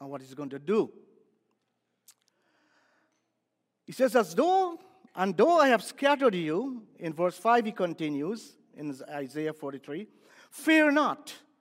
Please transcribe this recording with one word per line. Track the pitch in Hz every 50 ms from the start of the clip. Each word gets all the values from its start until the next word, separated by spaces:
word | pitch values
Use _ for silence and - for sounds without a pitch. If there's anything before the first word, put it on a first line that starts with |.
and | 139 139
what | 139 135
he's | 131 131 131
going | 131 147 135
to | 131 139
do. | 143 151 208 226 165 117 - - - _ _ _ _ _ _ _ _ _ _ _ _ _ _ _ _ _ _ _ _ _ _ _ _ _ _ _ _ _ _ _ _ _ _ _ _ _ _ _ _ _ _ _ _ _ _ _ _ _ _ _ _ _ _ _ _
He | -
says, | 175 - 254 254 202
"As | 254 214 170 165
though, | 180 277 349 370 381 381 359 339 330 - - _ _ _ _ -
and | - 185 196 185 156
though | 220 320 349 330
I | 294 269
have | 247 208 -
scattered | - - - 277 277 285 262 277 254 196
you," | 180 165 151 156 180 254 277 254 240 214 - _ -
in | 170 165 151
verse | 147 175 180 170 -
five | - 220 233 240 226
he | 220
continues, | 214 - 190 175 156 - 165 151 147 139 147 170 226 220 - - - _ _ _ _
in | 131 147 147 139 127 143 -
Isaiah | 147 143 143 127 127 151 156 156 156
forty-three, | 156 - 139 139 135 - - 143 165 214 - _ _ _ _ _ - - _
"fear | - - - 311 320 311 311 302
not, | 277 302 285 226 139 - - - - - _ _ _ _